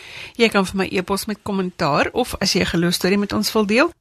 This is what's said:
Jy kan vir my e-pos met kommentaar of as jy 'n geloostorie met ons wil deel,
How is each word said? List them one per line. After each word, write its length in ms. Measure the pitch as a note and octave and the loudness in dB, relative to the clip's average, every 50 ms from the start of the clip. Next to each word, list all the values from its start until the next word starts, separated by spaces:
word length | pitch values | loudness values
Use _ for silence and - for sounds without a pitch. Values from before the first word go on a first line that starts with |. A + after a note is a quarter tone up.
| - - - - - - - | -20 -18 -16 -16 -16 -8 -2
Jy 140 | - A#3 G#3+ | 2 2 4
kan 180 | - G3+ F#3+ | 4 2 0
vir 100 | F3+ - | 2 0
my 120 | F#3+ F#3+ - | -2 -2 0
e-pos 360 | - G3 F#3 - G3+ F#3+ - | 0 -2 -2 -2 -2 -4 -2
met 120 | - G#3 - - | -4 -8 -6 -6
kommentaar 680 | - G3+ F#3+ F#3 F3+ - - F3+ D3 C#3+ F3 C#4 - - | -4 -2 -2 -2 -2 -2 -2 0 2 2 2 0 0 0
of 220 | A3+ B3 - - - | -2 -2 -2 -2 -4
as 120 | G3 F#3 - | -2 0 2
jy 80 | F3+ | 0
'n 60 | F3+ | 0
geloostorie 520 | - - E3 E3+ F3 F3 - - F3+ G3 G3+ | 0 0 0 0 0 0 0 2 2 2 2
met 140 | G#3 G3+ G3+ | 0 0 -2
ons 200 | G#3+ G#3 - - | -2 -2 0 0
wil 140 | A3 G#3+ | 0 2
deel, 260 | G3 G#3+ A#3+ D#4 E4+ - _ | 2 4 2 2 2 0 _